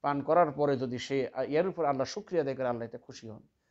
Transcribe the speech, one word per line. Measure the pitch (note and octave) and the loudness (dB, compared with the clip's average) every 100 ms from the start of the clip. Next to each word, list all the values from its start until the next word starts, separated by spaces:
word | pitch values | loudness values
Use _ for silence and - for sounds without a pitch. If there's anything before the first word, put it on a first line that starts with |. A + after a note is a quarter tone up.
পান | C#3+ C#3 | -2 0
করার | C#3 E3 D#3+ | 4 4 4
পরে | C#3+ D3 C3 | 4 2 2
যদি | B2+ B2 | 0 -4
সে | - C#3 B2+ - A#2+ | -2 -2 0 -2 0
এর | D3+ F#3 | 2 0
উপর | F3 | 0
আল্লাহ | D3+ C3+ | 0 0
শুকরিয়া | B2+ - G#3 F3 | -2 -6 -4 0
আদায় | C#3+ B2+ | 0 0
করে, | B2+ | -2
আল্লাহ | A#2+ | -2
এতে | A#2 B2 | -6 -10
খুশি | - B2 A2+ | -16 -16 -14
হন, | G#2+ - _ _ | -16 -18 _ _